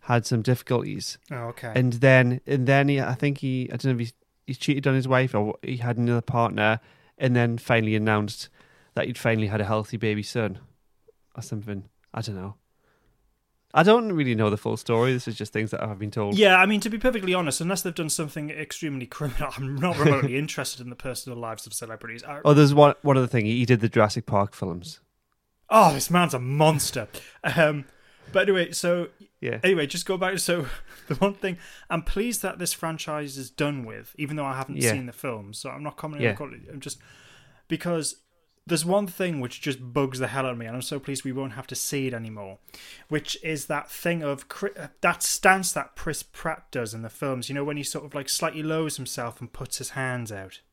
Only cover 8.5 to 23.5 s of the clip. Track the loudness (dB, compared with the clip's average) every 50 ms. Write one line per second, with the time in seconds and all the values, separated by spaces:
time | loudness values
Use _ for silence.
8.5 | _ _ _ _ _ _ _ _ _ -4 -4 -4 -4 -2 0 0 2 2 0 0
9.5 | 0 -2 -2 0 -2 -2 -2 -4 -6 -4 -2 -2 -2 -2 -4 -4 -4 -4 -4 -4
10.5 | -6 -8 -16 _ _ _ _ _ _ _ _ _ _ _ _ _ _ -14 -10 -8
11.5 | -8 -10 -8 -8 -10 -10 -10 -14 _ _ _ _ -10 -8 -8 -8 -8 -10 -10 -12
12.5 | -14 _ _ _ _ _ _ _ _ _ _ _ _ _ _ _ _ _ _ _
13.5 | _ _ _ _ 2 4 6 8 6 6 4 2 0 0 2 2 2 2 2 2
14.5 | 2 0 -2 -4 -6 -4 -2 0 2 2 2 2 0 0 -2 -6 -8 -8 -10 -6
15.5 | _ -4 -4 -4 -4 -6 -6 -6 -6 -6 -8 -6 -4 -4 -2 0 2 4 6 8
16.5 | 8 8 6 4 2 0 -2 -2 -6 0 0 0 0 0 -2 0 0 0 0 -2
17.5 | -2 -2 -2 -2 -2 -2 -4 -6 -6 -4 -4 -4 -2 -4 -4 -6 -6 -8 -8 -8
18.5 | -8 -10 -10 -10 -10 -8 -6 -6 -6 -6 -8 -10 -8 -6 -6 -4 -2 -4 -4 -4
19.5 | -6 -8 -8 -6 -4 -2 0 0 0 4 6 6 6 6 2 0 0 -2 -4 -4
20.5 | -4 -6 -6 -6 -8 -10 -12 -14 -14 _ -10 -10 -8 -8 -10 -10 -10 -10 -8 -10
21.5 | -10 -10 -12 -12 -12 -12 -10 -10 -12 -12 -12 -14 -14 -14 -12 -12 -14 2 6 8
22.5 | 10 10 8 8 10 10 10 10 10 4 2 4 4 4 4 4 2 2 2 2